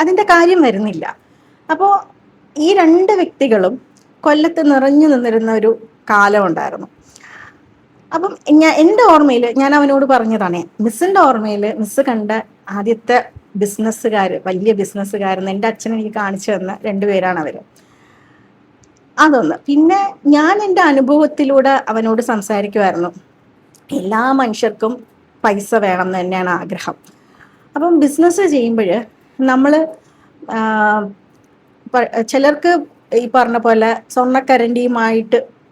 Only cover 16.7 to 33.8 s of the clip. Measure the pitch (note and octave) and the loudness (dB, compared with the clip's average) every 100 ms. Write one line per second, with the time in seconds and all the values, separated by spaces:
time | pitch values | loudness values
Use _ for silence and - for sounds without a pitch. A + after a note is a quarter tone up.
16.7 | - A3 G3 G#3 F#3+ F3+ F3 D3 - - | -8 -8 -4 -2 0 -2 -4 -6 -12 -18
17.7 | _ _ _ _ _ _ _ _ _ _ | _ _ _ _ _ _ _ _ _ _
18.7 | _ _ _ _ - D#4 C4+ D#3+ - - | _ _ _ _ 0 2 4 0 -4 -2
19.7 | C#4+ D#4+ F#4+ G4 - C#4+ D4 D#4 G#4 G4+ | 2 2 2 -2 -2 2 4 4 0 0
20.7 | F#4 E4+ C4+ C4 D4 D4+ D4 C4+ C#4 C4 | 2 2 2 2 2 2 0 0 2 2
21.7 | C4+ - A3 A3 A3 A#3 A3 G3 G#3 G3+ | 0 -2 -4 -2 -2 -2 -6 -4 -4 -4
22.7 | G#3 F#3+ E3 F3 - _ _ _ _ _ | -2 -2 -2 -6 -10 _ _ _ _ _
23.7 | _ _ C4 F#3 A3 B3+ C4+ B3 G#3+ A3+ | _ _ -8 -4 -2 0 0 -2 -2 -4
24.7 | G#3+ A3 A#3+ - _ _ _ A3+ G3+ G3+ | -2 -6 -6 -14 _ _ _ -2 -2 -2
25.7 | A3+ G3 F3+ F#3 F#3 F3+ F#3 F3+ F3 F3 | -2 0 -2 -2 -4 -4 -4 -4 -4 -6
26.7 | F3+ - - _ _ _ _ - _ _ | -10 -10 -12 _ _ _ _ -20 _ _
27.7 | C#4+ E4+ E4+ C#4 C#4+ E4+ E4+ F#4+ C#4+ A#3 | -4 0 2 2 2 2 2 0 0 0
28.7 | A3+ G3 G#3 A3+ _ _ - C4 C4 C#4 | 0 0 -2 -4 _ _ -4 0 2 2
29.7 | D4+ D#4+ - _ _ _ _ - A3+ A3 | 2 0 -8 _ _ _ _ -10 -6 -2
30.7 | A3 G#3+ G#3+ G#3 G3+ _ _ _ _ _ | 0 0 0 -4 -12 _ _ _ _ _
31.7 | _ - B3 A#3 A#3 A3+ C4 C#4 D4 F4 | _ -4 -2 0 -4 -2 2 2 2 0
32.7 | F4 - _ _ A3+ A#3+ C4 A#3 A#3 A#3 | 0 -4 _ _ -4 0 0 0 0 2
33.7 | A3 | 2